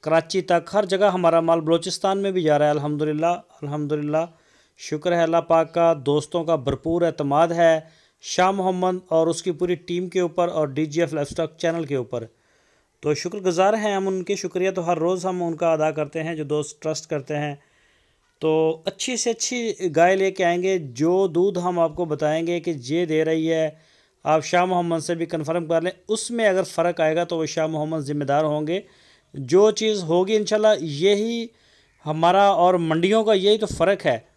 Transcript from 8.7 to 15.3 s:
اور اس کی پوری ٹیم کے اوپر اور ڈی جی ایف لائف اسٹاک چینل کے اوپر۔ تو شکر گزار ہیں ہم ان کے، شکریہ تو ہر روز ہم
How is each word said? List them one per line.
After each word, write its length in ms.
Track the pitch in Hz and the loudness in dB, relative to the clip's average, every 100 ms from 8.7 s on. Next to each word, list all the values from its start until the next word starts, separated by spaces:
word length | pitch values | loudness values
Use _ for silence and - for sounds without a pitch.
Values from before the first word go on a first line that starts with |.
| 185 185 185 185 | 0 0 -2 0
اور 180 | 160 165 | 2 2
اس 160 | 165 | 0
کی 100 | 190 | -4
پوری 220 | 151 180 | -4 -2
ٹیم 340 | 175 175 175 185 | -4 -4 -6 -4
کے 120 | 185 | -2
اوپر 280 | 175 170 175 | -2 0 -2
اور 200 | 175 151 | 0 -2
ڈی 180 | 135 156 | -2 -4
جی 140 | 151 | -2
ایف 140 | 170 | -2
لائف 120 | 165 143 | -2 -6
اسٹاک 260 | - 160 _ | -4 -6 _
چینل 280 | 170 170 | -4 -2
کے 120 | 151 139 | -4 -6
اوپر۔ 280 | 120 120 110 _ _ _ _ _ _ _ | -4 -8 -10 _ _ _ _ _ _ _
تو 140 | 147 | -4
شکر 240 | 151 180 208 | -2 -4 -4
گزار 360 | 185 170 190 | -2 2 2
ہیں 180 | 220 214 | 2 0
ہم 160 | 196 190 | -2 -2
ان 160 | 190 | -4
کے، 120 | 180 202 | -4 -6
شکریہ 340 | 180 180 190 | -4 -2 -2
تو 160 | 185 170 | -2 -2
ہر 120 | 170 | 0
روز 280 | 170 185 | 0 0
ہم 160 | 185 | -2